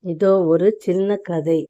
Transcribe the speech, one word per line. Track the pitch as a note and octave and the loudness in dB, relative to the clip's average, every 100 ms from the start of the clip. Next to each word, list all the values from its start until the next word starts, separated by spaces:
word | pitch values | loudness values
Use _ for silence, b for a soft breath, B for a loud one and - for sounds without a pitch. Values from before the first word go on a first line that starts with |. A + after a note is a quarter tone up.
| F#3+ | -8
இதோ | D#3+ G3 F#3+ E3+ | -2 2 2 2
ஒரு | E3 F#3 A3 | 2 2 0
சின்ன | - F3+ G3 G3+ | -4 -2 -2 -4
கதை. | G3+ E3+ D3+ D#3+ - | -4 -4 0 -2 -2